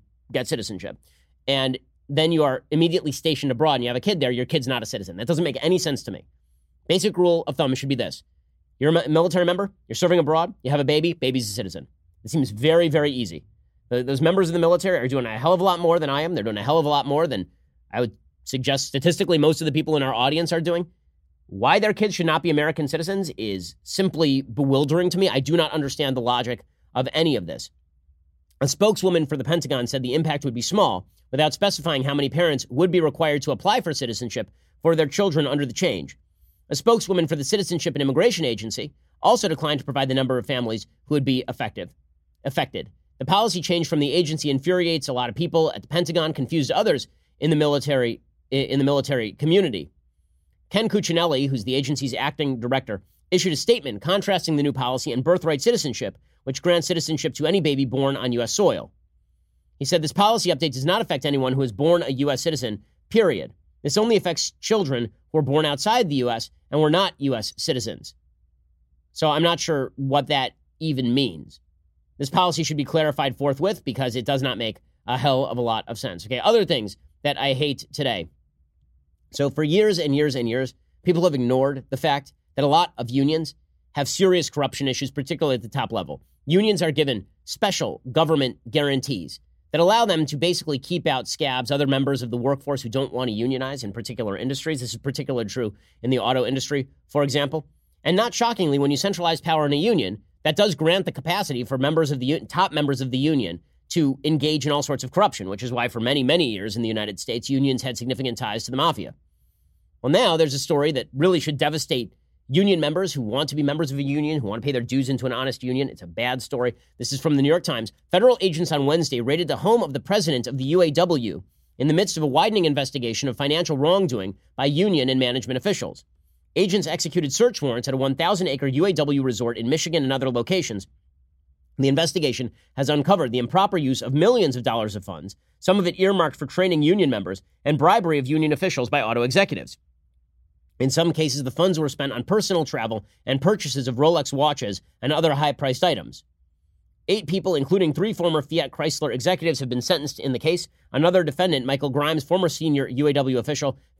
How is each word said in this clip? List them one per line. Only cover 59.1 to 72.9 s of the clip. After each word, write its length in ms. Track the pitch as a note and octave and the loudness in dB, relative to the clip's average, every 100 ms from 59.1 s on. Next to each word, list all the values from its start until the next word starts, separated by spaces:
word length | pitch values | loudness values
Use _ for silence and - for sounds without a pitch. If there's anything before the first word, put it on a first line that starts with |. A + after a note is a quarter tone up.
| _ _ _ _ _ _ - | _ _ _ _ _ _ -8
He 60 | |
said, 180 | C3+ E3+ | 0 0
This 100 | D3+ | 0
policy 380 | F#3 G#3 A3+ F3 | 2 4 4 0
update 220 | D3 D#3 | 0 -2
does 120 | C3 | -2
not 160 | C#3+ G3+ | 0 0
affect 240 | - D3 | 0 -4
anyone 280 | D3 C#3 B2+ | -2 0 0
who 100 | C3 | 0
is 80 | C3 | -2
born 320 | G2+ D3+ F3 | 0 2 4
a 80 | C3 | 2
U 220 | C3 C#3+ | -2 0
S 100 | B2+ | 0
citizen, 400 | E3+ D3 A#2+ G#2 _ _ - | -2 -2 -4 -6 _ _ -2
period. 460 | A3 F#3+ G#2 C2 - _ _ | 2 4 2 -6 -14 _ _
This 120 | D3 G3 | -2 0
only 200 | A3+ G#3+ | 4 2
affects 360 | F3+ D#3+ - - | 2 -2 -6 -6
children 520 | - G#3+ D3+ B2+ A2+ _ _ | 0 0 0 -2 -4 _ _
who 80 | D#3+ | -2
are 40 | |
born 220 | C#3 D3 | 2 2
outside 440 | D#3 C#3+ G#3+ B3 F#3+ | 2 0 2 2 2
the 80 | C#3+ | 0
U 140 | A#2+ | 0
S 200 | A#2 - _ _ | -2 -6 _ _
and 100 | D3 | 2
were 100 | D3+ | 4
not 240 | E3+ F#3+ - | 4 2 -2
U 160 | C#3 | -2
S 200 | A#2 G#2 - | -2 -4 -6
citizens. 580 | - C3 A2 D#2+ - - _ _ _ _ _ _ _ _ _ | -4 -4 -4 -8 -14 -20 _ _ _ _ _ _ _ _ _
So 180 | - D#3 | -2 0
I'm 120 | D3 | 4
not 180 | E3+ E3+ | 2 0
sure 320 | - D3 C3 - | -2 -2 -4 -6
what 300 | C3+ C#3+ C3+ | 0 0 2
that 260 | C#3+ C3 - _ - | 0 -2 -6 _ -8
even 340 | D#3+ C3+ B2 | -4 0 2
means. 460 | B2+ B2+ D#2+ - - _ _ _ _ _ - | 2 0 -4 -16 -20 _ _ _ _ _ -8
This 120 | C#3 | -2
policy 320 | F#3 F3+ D#3 | 2 2 0
should 140 | D#3 D3+ | -2 -4
be 80 | |
clarified 520 | C3+ | -2